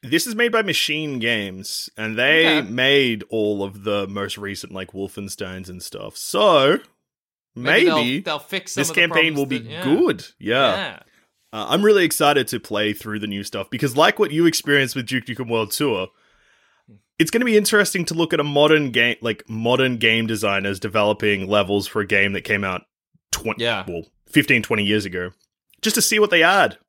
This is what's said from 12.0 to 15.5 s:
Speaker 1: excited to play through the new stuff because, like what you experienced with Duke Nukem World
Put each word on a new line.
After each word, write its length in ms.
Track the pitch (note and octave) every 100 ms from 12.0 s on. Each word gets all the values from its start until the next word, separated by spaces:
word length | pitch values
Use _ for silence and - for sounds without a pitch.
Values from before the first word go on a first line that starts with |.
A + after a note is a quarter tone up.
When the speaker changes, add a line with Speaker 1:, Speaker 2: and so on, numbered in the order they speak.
| E3+
Speaker 1:
excited 420 | - D3 C#3+ B2
to 100 | B2
play 340 | - G#2 G#2+
through 260 | G#2 A2 G#2+
the 80 | G#2
new 160 | G2+
stuff 260 | G2 G2+ G2
because, 260 | B2 C#3+ B2
like 200 | E3+ -
what 120 | G3
you 140 | D3+ E3+
experienced 500 | D#3+ - C#3+ C3+ C3+
with 120 | A#2
Duke 180 | B2+ -
Nukem 240 | A#2
World 220 | A#2+